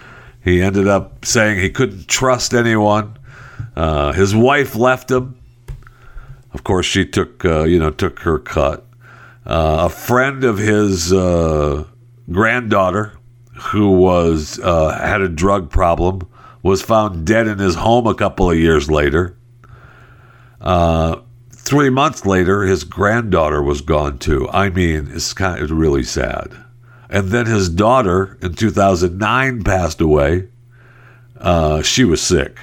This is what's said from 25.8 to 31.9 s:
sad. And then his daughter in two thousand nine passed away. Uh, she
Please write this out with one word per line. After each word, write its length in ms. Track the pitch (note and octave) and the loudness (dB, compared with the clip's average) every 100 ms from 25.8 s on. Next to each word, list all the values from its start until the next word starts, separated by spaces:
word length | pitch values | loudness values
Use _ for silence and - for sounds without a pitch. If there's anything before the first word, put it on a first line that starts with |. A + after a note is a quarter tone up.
| D#2+ C#2 | 2 2
sad. 520 | B1+ D2+ A#1+ - - - - - - - - | -2 -4 -4 -6 -10 -16 -20 -20 -20 -20 -6
And 200 | F#2+ F#2+ | -4 -2
then 180 | A#2+ A#2 | -2 0
his 200 | G#2+ F2+ | 0 0
daughter 680 | E2+ G#2+ C3 G2+ F2+ F#2+ - | 0 2 2 2 0 0 -6
in 120 | F#2 | -10
two 160 | E2 A2 | -4 -2
thousand 480 | G#2 G2 F2+ F2+ F#2 | 2 2 2 0 -2
nine 460 | G#2+ B2 C3+ A#2+ | -2 0 -2 -2
passed 380 | G2+ F#2+ E2+ - | -2 -2 -2 -2
away. 480 | D#2+ D2+ C#2+ F2+ F#2+ - _ - - - - - - - | 0 2 2 -2 -4 -16 _ -20 -20 -20 -20 -20 -20 -8
Uh, 420 | - E2+ D#2 D#2 | -2 0 0 0
she 240 | D2+ | -2